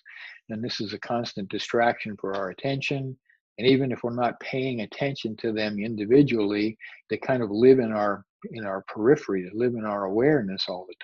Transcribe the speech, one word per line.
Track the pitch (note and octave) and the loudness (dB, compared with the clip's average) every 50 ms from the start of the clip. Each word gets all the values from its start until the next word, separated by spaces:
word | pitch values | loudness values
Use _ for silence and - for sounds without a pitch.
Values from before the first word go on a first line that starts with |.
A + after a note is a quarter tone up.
| - - - - - - - - _ - | -20 -20 -20 -20 -18 -20 -20 -18 _ -10
then | A2+ G#2+ | -8 -6
this | A#2 B2 - - | -6 -6 -6 -6
is | A2+ G2 G#2 | -6 -6 -8
a | G2 | -8
constant | - - B2 A#2+ A#2+ - - A2 G2 F#2 | -6 -4 -4 -2 -4 -4 -8 -10 -8 -6
distraction | - G2 - - - A#2 A#2 A#2+ A#2+ - - A2 G2+ - | -6 -8 -4 -2 0 2 2 2 2 0 -4 -12 -10 -8
for | - F#2+ G2 | -6 -6 -4
our | G2 G2 F#2 | -4 -6 -6
attention. | - - - C#3 C#3 C#3 - - C#3+ C3+ C3+ C3 C3 - _ _ _ _ _ _ _ - | -8 -6 -4 -4 -4 -4 -4 -4 -4 -4 -6 -8 -10 -14 _ _ _ _ _ _ _ 2
And | A2 | 4
even | C3 C3+ B2+ C#3 B2+ | 4 6 6 4 0
if | A#2 - - | -2 -4 -4
we're | A#2+ A#2+ | -4 -2
not | B2 B2 A#2 - - | 0 0 -2 -2 -4
paying | - - - C3 C3 C3+ B2 A#2 | -8 -6 -4 -4 -4 -4 -4 -4
attention | G#2 - - - C#3+ C#3 C3+ - - A2+ G#2+ | -6 -8 -6 -4 -4 -4 -4 -4 -6 -8 -6
to | - - A#2 | -4 -4 -4
them | G#2+ A2 G#2+ G#2+ G#2 | -2 -2 -2 -2 -2
individually, | G2+ G#2 A2+ A#2 G#2 G#2 G#2 B2 C#3+ D3 B2 B2 A2 G#2 G2+ G#2 G#2 G#2+ A2+ A2 - - - - - _ - | -4 -4 -4 -4 -4 2 6 6 6 8 6 4 0 0 0 0 0 0 -2 -4 -6 -14 -20 -20 -18 _ -6
they | A2 | -6
kind | G2+ - - C3 B2+ A#2 | -4 -2 -2 0 0 0
of | G2 | -2
live | G2+ G#2+ A#2+ C3 C3 | 2 6 8 8 10
in | C3 A#2 A2 | 8 6 2
our, | A2 G#2+ G#2 G#2 G2 F#2+ - _ _ _ - - | 0 0 0 0 -2 -2 -8 _ _ _ -16 -12
in | - A2+ A2 | -10 -8 -6
our | G2 F#2+ F#2+ - | -6 -6 -6 -8
periphery, | - - A2+ G#2 B2 D3+ D3+ - - G2+ F#2+ F2+ | -8 -4 2 4 4 4 4 2 -2 -2 -2 -4
they | F2+ G2+ | -4 -2
live | A2 B2 B2 A#2+ | -2 0 0 0
in | A#2 G#2+ | -2 -4
our | G#2+ G#2 G2+ G2+ | -4 -2 -2 -2
awareness | F#2+ G2 A2 B2+ D3 D#3 C#3 G#2+ F#2+ F#2+ F#2+ - | 0 2 2 4 4 4 2 0 -2 -4 -6 -6
all | - F#2 F2+ F#2 | -6 -8 -8 -10
the | F#2 - - | -14 -18 -16